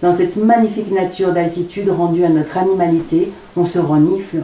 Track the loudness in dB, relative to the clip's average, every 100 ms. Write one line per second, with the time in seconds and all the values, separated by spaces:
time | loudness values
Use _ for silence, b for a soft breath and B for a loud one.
0 | 0 2 0 0 2 4 2 -2 -4 -2
1 | -2 -2 -2 0 -2 -2 -6 -4 -2 0
2 | 0 2 2 2 0 -2 0 0 2 0
3 | 0 0 -2 B B -2 -2 0 0 2
4 | 2 2 -4 -8